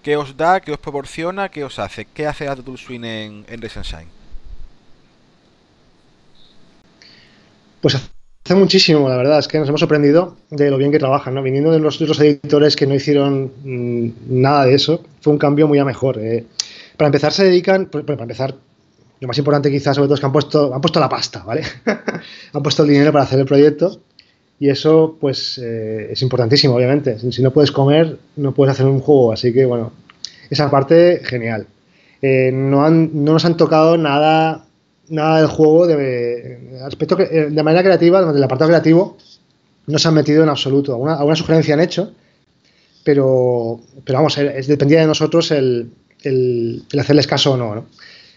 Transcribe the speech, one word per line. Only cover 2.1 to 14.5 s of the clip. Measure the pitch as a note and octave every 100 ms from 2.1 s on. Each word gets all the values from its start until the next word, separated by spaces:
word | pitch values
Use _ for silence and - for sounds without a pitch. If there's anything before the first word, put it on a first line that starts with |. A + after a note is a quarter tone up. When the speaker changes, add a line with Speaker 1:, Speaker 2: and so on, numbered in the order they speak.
| - D3+
Speaker 1:
hace | C#3+ C#3+
Adult | C3+ B2 B2+
Swim | - B2
en, | A#2 A2 G#2+ G#2 G#2
en | A#2
Rise | A2+ G#2+
and | F#2+
Shine? | D#2+ E2 - - - - - - _ _ - _ _ _ _ _ _ _ _ _ _ _ _ _ _ - _ _ _ _ _ - _ _ _ _ _ _ _
Speaker 2:
Pues | D#3
hace | C3+ - - - - -
muchísimo, | F#3 F#3 F#3+ F#3 D#3 C#3
la | B2+
verdad, | C3+ D3+
es | C#3+
que | D#3
nos | C#3
hemos | D3+
sorprendido | D#3+ D3+ C#3+ D#3 F3+ - _
de | D3 C#3+
lo | C3+
bien | C#3
que | D3
trabajan, | C3+ C#3 B2+
¿no? | C3+
Viniendo | C3+ C3+ D#3
de | D#3+
los | D3+ C#3+
otros | D#3 D#3
editores | D3+ C#3+ C#3+ D3 D3 C#3+
que | C3+
no |
hicieron, | C#3 D3+ C#3+ C#3 C#3 C3 B2+
mm, | C#3 B2 A#2+ A#2+ A#2 - B2 B2+
nada | C3+